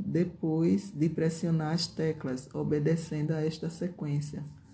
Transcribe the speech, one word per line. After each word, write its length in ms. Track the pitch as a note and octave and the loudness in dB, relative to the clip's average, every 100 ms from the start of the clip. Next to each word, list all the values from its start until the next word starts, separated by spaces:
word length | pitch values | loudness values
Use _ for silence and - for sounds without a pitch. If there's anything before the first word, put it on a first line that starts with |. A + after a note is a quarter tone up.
| - | 2
depois 840 | D#3 F3+ - E3 D#3+ E3+ G3 - | 2 2 0 0 4 4 4 0
de 160 | D3 E3 | 0 0
pressionar 680 | D#3+ D#3+ D#3+ E3+ D#3+ D#3 | 2 0 2 2 2 2
as 120 | E3 - | 0 -2
teclas, 640 | - D#3+ D#3 C3 B2+ - | -2 -2 -2 -4 -6 -6
obedecendo 800 | D3+ D3 D3 D3+ E3 - D3+ D3+ | -4 0 2 4 2 0 -2 0
a 100 | D#3+ D#3 | 0 0
esta 240 | - E3 | -2 -6
sequência. 760 | - F3+ - D3+ C#3+ D3 - D3 - - | -4 -6 -4 -2 -2 -2 -6 -10 -14 -20